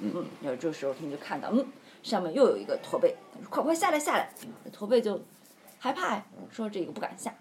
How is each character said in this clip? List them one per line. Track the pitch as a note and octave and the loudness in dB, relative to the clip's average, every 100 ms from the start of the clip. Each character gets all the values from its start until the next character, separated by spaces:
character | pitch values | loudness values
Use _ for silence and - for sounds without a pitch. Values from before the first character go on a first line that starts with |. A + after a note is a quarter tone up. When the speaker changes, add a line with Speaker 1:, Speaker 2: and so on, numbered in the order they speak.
Speaker 1:
嗯。 | G#3 | -4
Speaker 2:
嗯， | F3 - - | -4 -6 -6
然 | C#3 | -6
后 | B2+ | -2
这 | D#3+ | -4
时 | D3+ C#3 | -2 -4
候 | |
他 | C3+ | -4
们 | D#3 | -6
就 | C#3+ | -8
看 | - D4 | -6 -6
到， | - | 2
嗯， | A3+ C4+ - - - | 2 2 -6 -20 -14
上 | - G3+ | -2 -2
面 | F3 | 0
又 | G#3 A3+ | 6 6
有 | G#2 | 6
一 | |
个 | G#2 - | 0 -4
驼 | - - | -2 2
背， | - - - | 2 2 -10
他 | - | -18
说 | - | -4
：“快， | D4 | 0
快 | D4 | 2
下 | D#4+ F#4 | 2 2
来， | D4+ | 2
下 | F4 A3+ | 2 0
来。” | - - - - - | 0 -8 -16 -14 -16
驼 | - G#3 | -10 4
背 | B3 | 4
就 | G#3+ G3 - - - - - - | 4 -2 -6 -20 -20 -20 -20 -4
害 | B3+ | -4
怕 | D#4 F4+ | 0 0
呀， | G#3 - - - | 0 -4 -16 -12
说 | - A3 | -6 -4
：“这 | G#3 | -2
个 | D#3+ | -4
不 | G#3 | -4
敢 | - - | -6 -6
下。” | A3+ - | -10 -10